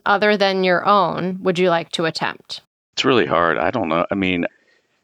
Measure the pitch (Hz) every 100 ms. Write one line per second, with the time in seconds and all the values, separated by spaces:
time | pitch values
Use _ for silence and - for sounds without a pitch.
0 | - 202 208 208 196 190 185 175 - 208
1 | 170 156 175 185 185 175 185 170 160 -
2 | 160 - 120 - - - - _ _ -
3 | 135 123 71 82 85 64 85 123 82 80
4 | 85 98 92 90 85 - _ _ _ _